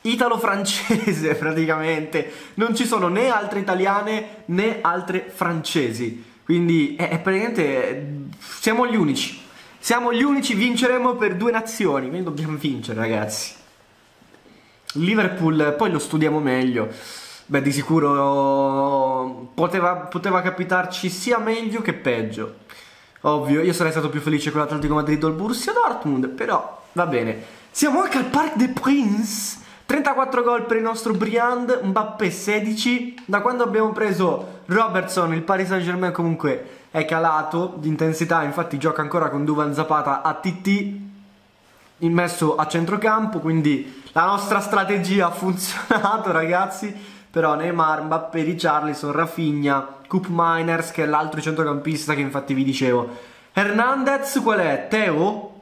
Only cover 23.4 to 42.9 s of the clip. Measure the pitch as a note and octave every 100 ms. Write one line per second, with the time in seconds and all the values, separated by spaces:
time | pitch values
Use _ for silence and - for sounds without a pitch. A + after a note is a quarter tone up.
23.4 | C3+ D3 F3+ E3+ D#3+ D#3 D#3 D3+ D3+ D3+
24.4 | D3 D3 D3 D3+ D3 D3+ D3 D3+ D#3+ D#3+
25.4 | G#3+ B3 - A#4 A4 - D#3 C3 B2+ -
26.4 | A3+ F#3 - - - F3 E3+ B2+ A2+ A2
27.4 | - - - - D4 C#4+ F#4 C4+ - C#4+
28.4 | D#4 A3 B3 - C4+ C#4+ A3 G3+ A3+ -
29.4 | - - - - - D4 C#4+ C4+ C4 B3
30.4 | A#3+ A#3+ A#3 A3+ A3+ A3 A3+ F#3+ A3 A#3
31.4 | A#3+ B3 B3 B3+ G3 G3 G#3+ - F#3+ E3
32.4 | - G#3+ G#3+ A3 A#3+ B3 A#3+ - - G3+
33.4 | A3+ B3 A3+ G#3+ A3 A3 G#3+ F3 F3+ -
34.4 | - - - G3 A3 F3+ F3+ F#3 E3 E3
35.4 | E3 F#3+ F#3 F#3+ F3 F3+ F3+ E3+ E3+ D#3+
36.4 | D3 B2+ - - - D#3+ D3+ D#3+ E3 D#3
37.4 | D#3 E3+ F3 E3 D#3 D3+ D#3+ D#3+ E3 E3
38.4 | D3 C#3+ E3 C#3 D#3 D3+ D3 E3+ D3+ C#3+
39.4 | D3+ D3+ D3 C#3 D#3 D3+ C#3+ C3+ D#3+ -
40.4 | F#3+ F3 G3 G3+ G3+ - - - - _
41.4 | _ _ _ _ - _ E3+ E3+ F3 E3+
42.4 | D#3 D3 D3+ E3+ E3+